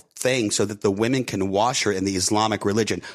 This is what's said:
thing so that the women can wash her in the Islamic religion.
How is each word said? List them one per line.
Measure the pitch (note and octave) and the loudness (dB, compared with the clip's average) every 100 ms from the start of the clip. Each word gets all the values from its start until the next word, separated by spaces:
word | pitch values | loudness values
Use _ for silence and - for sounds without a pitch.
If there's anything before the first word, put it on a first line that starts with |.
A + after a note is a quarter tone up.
| - - | -10 -2
thing | B2+ C3 G#2+ | 0 2 0
so | - G#2 | 0 -2
that | G#2 | 0
the | G#2+ | -2
women | G2 A2+ C3 | 2 0 0
can | A#2+ G2 F#2+ | -2 -4 0
wash | G2 A#2 C#3 | 2 2 0
her | G#2+ | -2
in | F#2+ | 0
the | G2 F#2+ | -2 0
Islamic | F2+ G#2+ A2 G#2 G2+ | 0 2 2 0 0
religion. | G#2+ G#2 F2 - | 0 0 -2 -6